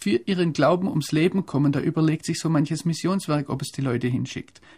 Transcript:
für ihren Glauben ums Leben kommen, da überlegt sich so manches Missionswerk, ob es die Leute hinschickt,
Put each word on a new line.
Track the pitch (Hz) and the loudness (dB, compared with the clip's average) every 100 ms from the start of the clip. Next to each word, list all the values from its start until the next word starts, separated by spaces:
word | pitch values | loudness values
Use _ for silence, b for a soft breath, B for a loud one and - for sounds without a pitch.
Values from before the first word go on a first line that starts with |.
für | 202 214 - | 0 0 0
ihren | 185 170 | 0 0
Glauben | 143 143 180 190 | 4 4 4 0
ums | 156 139 | -2 0
Leben | 156 170 190 - | 2 2 0 -2
kommen, | - 147 | 2 2
da | 139 | 2
überlegt | - 156 160 156 - | 0 0 0 0 -4
sich | 165 | -4
so | 160 | 0
manches | 151 147 156 170 | 0 0 -2 -2
Missionswerk, | 160 170 190 - 147 139 | -2 -2 -2 0 -2 0
ob | 135 | -4
es | 139 | -6
die | - | -4
Leute | 135 120 123 | -2 0 0
hinschickt, | 123 123 - - - b | -2 -4 -8 -14 -20 b